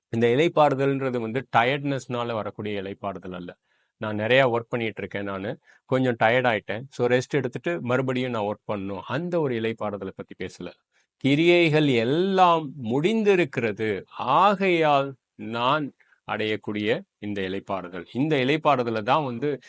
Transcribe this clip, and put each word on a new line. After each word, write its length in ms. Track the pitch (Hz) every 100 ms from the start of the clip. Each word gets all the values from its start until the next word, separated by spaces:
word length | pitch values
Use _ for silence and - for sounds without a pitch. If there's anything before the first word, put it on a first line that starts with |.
| _
இந்த 140 | 117 117
இளைப்பாறுதல்ன்றது 920 | 123 165 165 147 135 139 139 135 123
வந்து 200 | 110 120 -
டயர்ட்னஸ்னால 840 | 117 120 143 143 135 - 120 120
வரக்கூடிய 400 | 113 101 - 107 101
இளைப்பாறுதல் 580 | 95 101 101 90 92 90
அல்ல. 140 | 87 87 _ _ _ -
"நான் 160 | 110 107
நிறைய 260 | 107 127 135
ஒர்க் 220 | 117 117
பண்ணிட்டு 300 | 123 113 104
இருக்கேன், 240 | 101 101
நானு 260 | 101 98 98 - _ _ -
கொஞ்சம் 280 | 131 127 113
டயர்ட் 300 | 113 123 123
ஆயிட்டேன், 360 | 107 - 104 139
so 180 | - 123
ரெஸ்ட் 280 | 127 131 147
எடுத்துட்டு 460 | 127 127 - 170
மறுபடியும் 520 | 127 127 131 127 127
நான் 140 | 117 104
ஒர்க் 180 | 104 -
பண்ணணும்", 340 | 104 95 95 -
அந்த 340 | 123 175 170
ஒரு 140 | 147 117
இளைப்பாறுதலை 580 | 113 113 104 101 95
பத்தி 220 | - 98 -
பேசல. 320 | 92 - 90 - _ _ _ _
"கிரியைகள் 640 | 131 143 170 175 170 151 151 120
எல்லாம் 680 | 113 151 190 190 180 165 156 147
முடிந்திருக்கிறது, 1080 | 113 127 170 226 208 190 165 - 117 101 110 98 - - 107 147
ஆகையால் 720 | 196 196 190 170 151 143 139 135 _ - 107
நான் 380 | 117 123 151 143 - _ _ -
அடையக்கூடிய 640 | 107 107 107 - 104 104 147 202 _
இந்த 220 | 104 101
இளைப்பாறுதல்". 640 | 95 95 - 98 87 90 80
இந்த 240 | 117 156 147
இளைப்பாறுதலை 640 | 127 156 156 135 120 110
தான் 220 | 107 147
வந்து, 260 | 139 120 147 131